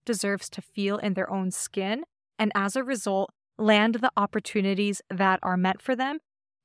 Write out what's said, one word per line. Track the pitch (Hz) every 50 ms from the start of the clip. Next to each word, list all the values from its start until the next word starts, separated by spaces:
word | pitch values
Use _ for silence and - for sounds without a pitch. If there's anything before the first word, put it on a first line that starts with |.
| -
deserves | - 233 190 - 202 202 196 - -
to | - -
feel | - - _ 208 196 196 202 208
in | - 208 185
their | 190 185 -
own | 190 190 190 185
skin, | 185 - - - - 196 190 196 220 269 339 - _ _ _ _ _ -
and | 220 208 -
as | 202 196 202 -
a | 262 254
result, | 247 269 214 - 208 196 190 196 - _ _ _ _ _ -
land | 220 214 214 208 214 233 226
the | 233 233 254 -
opportunities | 214 202 - - 214 - - - 214 190 196 196 185 208 202 196 - - -
that | 190 180 196 190 185 -
are | - 185 180
meant | 180 180 185 190 -
for | - - 254
them | 233 262 269 294 311 - _ _ _ _ _ _ _